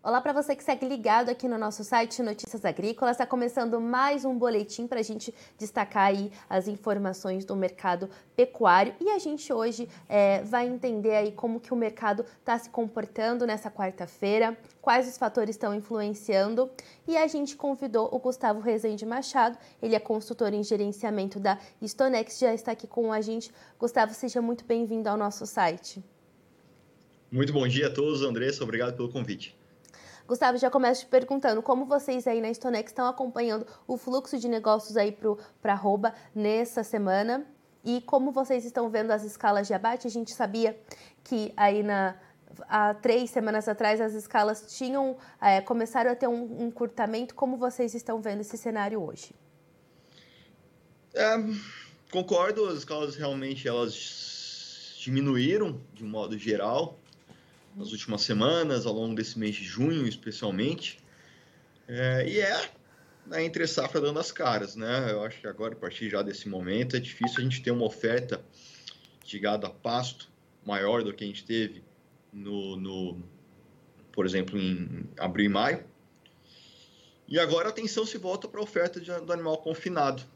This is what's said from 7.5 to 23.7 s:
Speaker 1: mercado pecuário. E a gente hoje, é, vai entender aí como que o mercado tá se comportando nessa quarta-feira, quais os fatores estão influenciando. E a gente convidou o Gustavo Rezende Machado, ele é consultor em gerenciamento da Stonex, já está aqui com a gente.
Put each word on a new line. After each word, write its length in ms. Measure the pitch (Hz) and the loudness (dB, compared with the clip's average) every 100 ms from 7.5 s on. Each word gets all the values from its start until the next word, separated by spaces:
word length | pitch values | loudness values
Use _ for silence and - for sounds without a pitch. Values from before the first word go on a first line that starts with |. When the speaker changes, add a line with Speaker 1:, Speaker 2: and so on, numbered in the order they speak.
| 196 | -2
Speaker 1:
mercado 520 | 185 185 190 175 190 - - - | -2 0 -2 0 -2 -10 -8 2
pecuário. 580 | 254 - 214 180 202 - | 2 6 8 8 6 2
E 80 | 370 | 0
a 80 | 403 | 0
gente 340 | 311 294 - | -2 -6 -4
hoje, 380 | 240 226 220 240 - - | -2 0 -2 -10 -12 2
é, 360 | 208 202 196 | 6 6 6
vai 240 | 208 240 247 | 2 0 0
entender 480 | 247 262 220 214 214 | -2 -2 2 4 4
aí 160 | 208 | 2
como 280 | 208 240 226 | -2 -4 -4
que 140 | - | -2
o 20 | 247 | 0
mercado 480 | 226 220 220 202 - - - | 0 0 0 0 -2 -8 -2
tá 140 | 233 | -2
se 100 | 233 | -2
comportando 760 | - 226 220 214 - 220 240 240 | -4 -4 -4 -6 -2 0 0 0
nessa 240 | 214 214 | -2 -6
quarta-feira, 840 | - 190 190 175 - 196 214 226 226 - _ | -4 -4 -4 -12 -2 2 4 4 0 -14 _
quais 280 | - 262 254 | 4 4 4
os 100 | 247 | -2
fatores 380 | 226 226 214 220 | 0 0 -2 -2
estão 180 | 220 | -2
influenciando. 960 | 202 208 220 208 208 - 196 196 226 262 262 - - - | -4 -4 -4 -2 -4 2 2 4 2 0 -2 -20 -14 0
E 100 | 330 | 2
a 80 | 311 | 2
gente 300 | 311 285 285 | 0 -4 -4
convidou 520 | 285 269 269 220 220 | -2 -2 0 0 2
o 60 | 254 | 0
Gustavo 400 | 254 254 233 214 | -2 0 0 2
Rezende 480 | 220 220 220 214 220 | 0 0 0 -4 -4
Machado, 500 | 240 269 269 233 240 - _ | -6 -2 4 4 2 -18 _
ele 140 | 226 220 | 2 2
é 40 | |
consultor 540 | - 214 208 233 214 | 2 -4 -2 0 0
em 100 | 208 | 2
gerenciamento 760 | 208 208 202 202 226 208 196 202 | 0 0 0 -2 -4 -2 -2 0
da 180 | 196 196 - _ | 0 0 -4 _
Stonex, 560 | 214 - 262 247 220 - | -10 2 2 2 -2 0
já 160 | 247 | 2
está 200 | 226 226 | 2 -4
aqui 120 | 220 - | -6 -6
com 260 | - 226 | -2 0
a 80 | 214 | 0
gente. 320 | 208 226 226 - - | -2 -4 -8 -18 -20